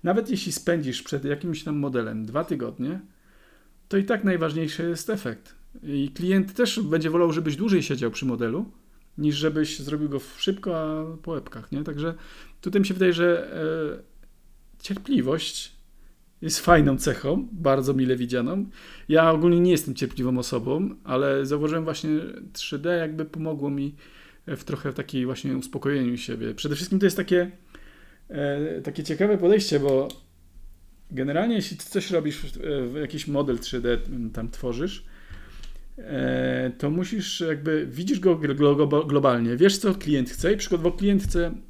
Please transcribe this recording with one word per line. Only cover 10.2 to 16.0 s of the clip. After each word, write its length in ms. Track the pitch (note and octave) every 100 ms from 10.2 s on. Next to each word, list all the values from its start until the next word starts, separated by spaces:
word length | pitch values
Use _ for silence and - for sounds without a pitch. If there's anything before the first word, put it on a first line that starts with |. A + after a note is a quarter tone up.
| - -
szybko, 360 | - G3 G3 E3
a 280 | D#3 D#3 D#3+ D#3+
po 140 | -
łebkach, 400 | D#3 - A2+ G#2+
nie? 120 | C#3
Także 300 | D3+ C#3+ D#3+ D#3+ - - - -
tutaj 200 | - G3
mi 60 | G3
się 60 |
wydaje, 200 | F#3 F#3
że, 400 | E3+ F3 E3+ -
e, 1300 | E3 D#3 D#3+ D#3 - - - - - - - - -
cierpliwość 920 | - G3 - C4+ B2+ D3+ - - - - - -